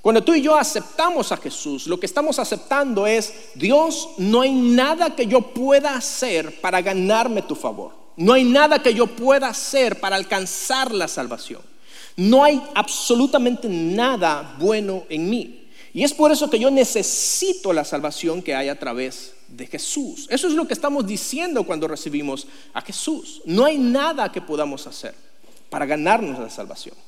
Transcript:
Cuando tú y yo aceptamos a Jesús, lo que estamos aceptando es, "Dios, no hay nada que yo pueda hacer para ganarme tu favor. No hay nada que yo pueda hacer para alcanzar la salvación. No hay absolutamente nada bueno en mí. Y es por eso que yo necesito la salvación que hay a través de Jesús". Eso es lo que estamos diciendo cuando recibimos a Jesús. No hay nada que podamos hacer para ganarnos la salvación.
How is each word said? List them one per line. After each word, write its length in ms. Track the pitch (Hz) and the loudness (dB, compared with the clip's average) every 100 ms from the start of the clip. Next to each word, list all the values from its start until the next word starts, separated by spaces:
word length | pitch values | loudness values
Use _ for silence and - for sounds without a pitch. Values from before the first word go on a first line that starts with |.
Cuando 220 | - 226 | 4 2
tú 120 | 226 | 4
y 80 | 330 | 2
yo 120 | 277 | 4
aceptamos 760 | 302 262 214 - - 269 349 214 | 4 2 -4 -8 -2 0 0 -4
a 40 | 175 | -6
Jesús, 520 | 147 - - 139 - | -8 -10 -8 -8 -6
lo 100 | 175 | -6
que 80 | 175 | -4
estamos 320 | - 302 269 | -2 -2 -2
aceptando 680 | 226 208 - 269 277 214 208 | -4 -6 -2 -2 0 0 2
es, 240 | 226 220 - - - | 0 -2 -10 -20 -4
"Dios, 540 | 196 277 320 294 - - | 4 4 4 0 -8 -4
no 240 | 185 226 | 2 4
hay 100 | 262 | 4
nada 640 | 269 240 240 269 320 339 - | 4 4 4 4 2 0 0
que 100 | 226 | 2
yo 140 | 247 | 2
pueda 560 | 233 - 262 277 285 269 | 2 -4 4 4 4 -4
hacer 640 | - - 254 170 156 - | -6 -6 -2 -2 -4 -6
para 200 | 185 185 | -2 0
ganarme 640 | 185 190 185 220 247 214 | 0 0 2 2 2 -2
tu 140 | - 143 | -4 -6
favor. 360 | 123 104 78 - - - | -6 -8 -12 -16 -20 0
No 180 | 175 | 6
hay 100 | 254 | 6
nada 360 | 254 254 302 294 | 6 6 6 6
que 140 | 254 | 4
yo 140 | 226 233 | 2 0
pueda 400 | - 240 277 262 | 0 2 4 2
hacer 500 | 226 - 277 247 196 | -6 -4 0 0 0
para 160 | 196 | -2
alcanzar 760 | 196 185 196 190 - - 262 262 | -2 -2 -4 -4 -8 -4 -2 -2
la 140 | 214 160 | -2 -4
salvación. 520 | - 127 117 - 117 - - - - - - | -6 -8 -10 -12 -16 -18 -20 -20 -20 -18 -2
No 280 | 190 254 | 6 8
hay 180 | 294 294 - | 8 4 -2
absolutamente 920 | - 208 - - 240 262 285 247 247 240 | -4 -4 -4 0 2 4 4 2 -2 -4
nada 880 | 175 165 196 247 254 175 147 139 135 | -2 -2 0 0 0 0 -2 -6 -2
bueno 440 | 175 220 202 190 - | 0 0 -2 -6 -6
en 200 | 156 170 | -6 -2
mí. 380 | 233 165 - - - - | -2 -4 -14 -20 -20 -14
Y 120 | 160 | -2
es 80 | 285 | 0
por 180 | - 302 | 4 4
eso 180 | 302 294 | 4 2
que 100 | 214 | 2
yo 100 | 247 | 4
necesito 1000 | 269 247 220 190 - - - 381 370 196 | 4 2 2 -2 -2 -2 -2 -2 -2 0
la 120 | 165 | -2
salvación 580 | 147 156 147 143 165 165 | 0 -4 -6 -4 -4 -4
que 120 | 175 | -4
hay 140 | 135 139 | -4 -4
a 100 | 143 | -6
través 560 | 135 120 131 - - - - | -8 -6 -8 -10 -18 -18 -20
de 180 | 123 127 | -18 -14
Jesús". 600 | 147 - - 254 - 285 | -10 -6 -6 -6 -10 -6
Eso 160 | 240 359 | -2 0
es 60 | |
lo 160 | 311 320 | -2 -2
que 60 | |
estamos 300 | 220 294 285 | -4 -2 -2
diciendo 600 | 202 208 - 262 359 277 | -4 -6 -6 -6 -4 -4
cuando 240 | 175 165 156 | -4 -4 -4
recibimos 580 | 151 - 147 147 135 - - - | -6 -6 -6 -4 -8 -10 -18 -12
a 60 | - | -12
Jesús. 640 | - 208 - 302 - - | -10 -10 -6 -6 -10 -16
No 200 | - 180 | -4 2
hay 140 | 277 302 | 4 4
nada 520 | 247 254 294 302 - | 2 2 0 -2 -4
que 100 | - | -6
podamos 460 | 175 151 147 135 131 | -8 -4 -4 -6 -12
hacer 300 | - - - - - - - - | -14 -16 -16 -20 -20 -20 -20 -12
para 160 | - | -8
ganarnos 540 | 143 151 156 226 196 127 | -4 -2 2 0 0 -8
la 120 | 113 | -10
salvación. 440 | - 101 - - - | -12 -14 -14 -16 -18